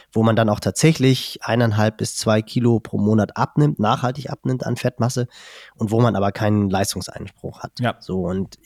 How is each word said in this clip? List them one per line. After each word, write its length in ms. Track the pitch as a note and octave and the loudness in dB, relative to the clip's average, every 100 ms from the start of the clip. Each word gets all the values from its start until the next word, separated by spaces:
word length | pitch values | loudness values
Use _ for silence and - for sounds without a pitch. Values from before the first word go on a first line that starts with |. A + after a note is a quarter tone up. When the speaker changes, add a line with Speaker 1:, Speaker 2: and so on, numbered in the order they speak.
| - | -6
Speaker 1:
wo 100 | A2+ | 0
man 140 | A2+ A2 | 4 4
dann 140 | A2 | 2
auch 100 | G#2 | 0
tatsächlich 800 | - - D#3 D#3+ C3 B2+ - - | -2 2 2 4 2 2 -2 -10
eineinhalb 560 | - A#2 A#2 G#2+ A2 - | -4 0 2 2 0 0
bis 180 | G#2+ - | -6 -2
zwei 280 | A2+ G#2+ | 0 0
Kilo 360 | G#2+ B2+ A#2+ A2+ | 0 0 2 2
pro 200 | - G#2+ | 0 -2
Monat 380 | G#2 G#2+ G2+ - | 2 2 0 -2
abnimmt, 420 | B2+ - D3 D3 | -2 2 0 2
nachhaltig 500 | G#2 C3 B2 C#3 B2+ | 0 0 -2 -4 -8
abnimmt 340 | - C3 B2+ | -8 -4 -4
an 140 | - A#2+ | -4 -4
Fettmasse 500 | B2+ - A#2+ B2+ A#2+ - - - - - | -4 -2 -2 -2 -6 -8 -20 -20 -18 -6
und 140 | A2 | -2
wo 100 | A2+ | 2
man 160 | A#2+ G2 | 2 2
aber 160 | G2 | 0
keinen 380 | - G#2+ G#2 G2+ | 0 0 2 2
Leistungsanspruch 920 | F#2+ G2 F#2 - - F#2+ - - - | 0 -2 -6 -10 -12 -14 -14 -16 -14
hat. 100 | - - | -14 -6
Speaker 2:
Ja. 160 | A#2+ - | -6 -6
Speaker 1:
So, 180 | - F#2+ | -6 -4
und 400 | F2 F#2+ F#2+ - | -2 -4 -6 -10